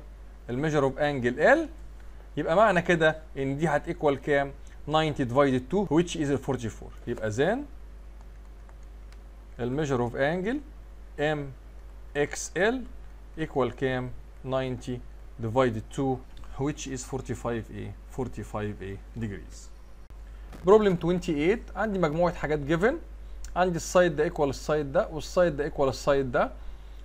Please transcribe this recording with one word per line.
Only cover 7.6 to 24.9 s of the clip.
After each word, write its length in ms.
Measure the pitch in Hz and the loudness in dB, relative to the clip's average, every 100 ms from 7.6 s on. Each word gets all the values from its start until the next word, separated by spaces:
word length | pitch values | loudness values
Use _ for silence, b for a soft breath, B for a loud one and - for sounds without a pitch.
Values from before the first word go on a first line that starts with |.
| 294 - - - - - - - - - - - - - - - - - - - | -4 -12 -14 -16 -16 -16 -16 -16 -16 -16 -16 -16 -16 -16 -16 -16 -16 -18 -14 -6
ال 160 | 123 139 | -2 0
measure 240 | 147 123 | 2 2
of 140 | 120 | 0
angle 440 | 135 139 180 190 294 - - - - - - | 2 0 2 0 -2 -6 -16 -16 -16 -10 -2
M 340 | 151 151 139 127 - - - - - 143 | 0 0 -4 -10 -16 -16 -16 -16 -6 -2
X 340 | 147 - - 160 | 0 -2 -4 2
L 200 | 208 254 - - - - - - | 2 2 -4 -12 -14 -16 -12 -6
equal 340 | 156 139 120 | -2 0 0
كام؟ 380 | - 131 127 123 - - - | 2 0 0 -4 -8 -14 -12
ninety 560 | 131 131 131 120 - 123 - - - - | -4 -2 -2 -4 -6 -8 -8 -14 -14 -8
divided 400 | 113 123 127 110 - - | 0 4 4 4 -4 -2
two 220 | 135 123 - - - - | 0 0 -6 -12 -10 -4
which 280 | 143 147 135 | -2 -2 -6
is 180 | 131 | -8
forty-five 640 | - 131 - 113 120 117 101 | -6 -6 -6 -4 -2 -2 -4
ايه؟ 240 | 104 104 - - - | -8 -10 -10 -10 -6
forty-five 640 | 117 - 101 107 104 101 | -6 -6 -8 -4 -4 -6
ايه 140 | 98 95 - 113 | -8 -10 -10 -8
degrees. 480 | 113 90 - - - - - - - - - b b - 180 | -6 -8 -12 -14 -14 -16 -16 -16 -16 -14 -14 b b 0 8
Problem 300 | 214 208 170 | 10 10 4
twenty-eight، 800 | 165 180 180 143 160 226 - 190 | 2 0 0 2 4 2 -2 -4
عندي 220 | 220 190 | -2 2
مجموعة 360 | 160 156 175 | 2 4 2
حاجات 260 | - 147 151 139 | 2 0 0 2
given، 260 | 165 220 330 - - B B B 170 | 4 4 2 -6 -14 B B B 0
عندي 200 | 185 165 | 2 0
السايد 400 | - 180 180 151 | 4 6 6 4
ده 140 | 165 | 0
equal 100 | 165 | 2
السايد 520 | 143 123 - 151 139 | 0 0 0 0 2